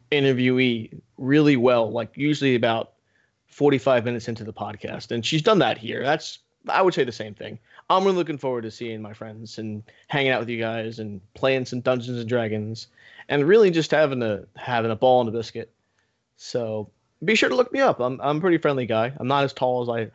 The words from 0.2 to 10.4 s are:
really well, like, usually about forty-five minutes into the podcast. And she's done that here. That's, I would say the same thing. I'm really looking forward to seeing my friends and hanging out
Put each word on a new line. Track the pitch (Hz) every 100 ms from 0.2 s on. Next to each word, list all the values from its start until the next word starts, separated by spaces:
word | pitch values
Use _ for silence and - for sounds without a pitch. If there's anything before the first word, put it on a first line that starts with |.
| 139 127 127 127 127 117 110 - - -
really | 131 151 147 131
well, | 123 120 110
like, | 117 110
usually | - 147 147 139
about | 123 120 113 - _ _ _ _ _ _
forty-five | - 143 135 - 123
minutes | 117 120 120
into | 113
the | 104
podcast. | - 104 104 - - -
And | 117
she's | 110 156
done | 185 208
that | 117 113
here. | 113 113
That's, | 131 160 - - _ _ -
I | 160
would | 190
say | 170
the | 123
same | 113 107
thing. | 101 110 - _ - -
I'm | 185
really | 196 180
looking | 156 147
forward | 135 123
to | 110
seeing | - 117 110
my | 104
friends | 113 113 107 110 -
and | 110 107 - _ -
hanging | 143 135
out | 120